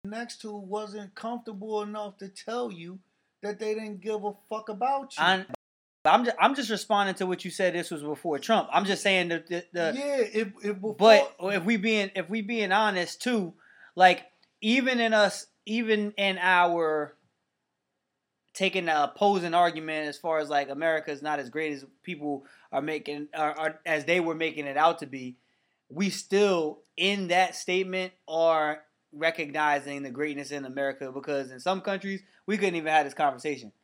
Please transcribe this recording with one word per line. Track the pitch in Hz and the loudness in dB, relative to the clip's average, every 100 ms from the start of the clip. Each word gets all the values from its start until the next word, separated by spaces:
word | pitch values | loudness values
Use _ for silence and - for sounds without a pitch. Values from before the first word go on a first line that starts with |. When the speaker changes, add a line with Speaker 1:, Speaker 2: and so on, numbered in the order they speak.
Speaker 1:
next | 202 220 233 - | -12 -12 -12 -12
to | 220 | -14
wasn't | 208 190 208 214 208 196 | -14 -8 -8 -8 -12 -14
comfortable | - 226 240 233 196 220 214 | -12 -10 -10 -12 -12 -6 -6
enough | 208 208 208 196 | -4 -8 -10 -12
to | 196 | -18
tell | - - 240 240 | -14 -8 -6 -6
you | 175 170 190 _ _ _ _ | -10 -14 -16 _ _ _ _
that | 202 208 | -8 -6
they | 214 | -4
didn't | 214 214 202 | -4 -6 -10
give | 202 214 | -6 -4
a | 202 202 _ | -6 -8 _
fuck | 214 220 | -10 -8
about | 202 254 277 277 - | -4 -2 -2 -4 0
you. | |
Speaker 2:
I, | 170 190 196 - _ _ _ _ | 2 2 -2 -16 _ _ _ _
I'm | 151 202 | 6 6
ju-, | 240 185 | 6 4
I'm | 214 | 4
just | 277 214 | 4 -2
responding | 214 - 202 196 185 | -4 0 2 2 0
to | 185 | -2
what | 175 | -2
you | 185 | -6
said. | - 180 | 0 0
This | 170 165 | 0 -6
was | 160 | -8
before | 147 147 170 143 | -6 -6 -4 -4
Trump. | - 214 147 | 2 2 4
I'm | 160 | 2
just | 196 190 | 2 0
saying | 202 185 175 | 2 2 2
that | 160 - | -2 -4
the, | 175 - | -8 -6
the | 175 165 262 | -2 -2 -2
Speaker 1:
Yeah, | 285 277 | -2 0
if, | 208 214 214 - | 0 -2 -4 -6
if | 202 196 | -6 -4
before | 214 | -6
Speaker 2:
But | - 220 208 - - | 6 10 10 8 -4
if | 185 202 | -4 -2
we | 175 226 | 0 0
being, | 220 220 190 | 2 0 -2
if | 190 165 | -6 -6
we | 220 | -6
being | 202 233 202 | -4 -2 2
honest | 196 214 185 170 - | 2 2 0 -4 -4
too, | 247 240 175 - _ _ - - | 0 0 -2 -8 _ _ -14 8
like, | 185 180 - _ _ _ | 8 8 -4 _ _ _
even | 214 254 254 247 | 2 2 2 2
in | 226 | 4
us, | 220 196 - - _ | 4 4 2 -14 _
even | - 220 220 214 208 208 | -6 -4 2 0 0 -2
in | 196 185 | -2 0
our | 180 180 175 170 160 156 147 _ _ _ _ _ _ _ _ _ _ _ _ _ _ | 4 6 4 2 0 0 -4 _ _ _ _ _ _ _ _ _ _ _ _ _ _
taking | - 190 185 170 | -2 -2 0 0
the | 151 | 0
opposing | 143 - 202 196 170 | 0 2 2 2 2
argument | 170 175 156 160 156 151 | 4 4 2 -6 -6 -6
as | 143 | -6
far | 170 156 | -2 -2
as, | 147 | 0
like, | 143 139 | -2 -2
America | 139 165 160 156 | -2 0 0 -4
is | 139 | -8
not | 151 147 | -4 -4
as | 127 | -4
great | 147 156 | -6 -6
as | 143 135 _ | -8 -14 _
people | - 151 147 139 143 - _ | -12 -8 -6 -8 -10 -20 _
are | 135 | -6
making, | 147 156 - 147 147 | -4 -6 -8 -10 -10
are, | 160 151 151 | -4 -4 -2
are, | 156 156 | -6 -6
as | 175 156 | -4 -2
they | 143 180 | 2 0
were | 165 | 0
making | 160 160 151 143 | -2 -4 -4 -4
it | 139 | 2
out | 160 165 | 2 2
to | 143 | -10
be, | 135 127 123 _ _ _ _ _ | -10 -12 -14 _ _ _ _ _
we | 143 196 | -4 -4
still | - - 196 208 180 156 - _ - | -4 0 2 4 4 0 -6 _ -2
in | 190 202 180 | 0 0 2
that | 175 185 - | 2 2 -2
statement | - 185 185 185 185 _ - | -2 -2 0 -4 -6 _ -6
are | 160 165 160 151 151 _ _ _ | 2 4 4 0 -4 _ _ _
recognizing | 147 160 165 147 151 151 143 139 143 | -2 -2 -2 -6 0 2 2 -2 -10
the | 139 | -10
greatness | 127 151 143 139 | -6 -6 -6 -8
in | 143 | -10
America, | 135 139 139 135 135 | -8 -4 -4 -4 -10
because | 131 139 139 131 | -10 -4 -4 -6
in | 127 | -6
some | 180 190 | -2 -2
countries | 190 196 196 190 _ _ - | -2 -6 -6 -10 _ _ -4
we | 208 | 0
couldn't | 202 170 | 0 0
even | 156 | 2
have | 156 | 2
this | 143 | 2
conversation. | - 147 123 151 131 110 _ | 0 -2 0 -6 -8 -10 _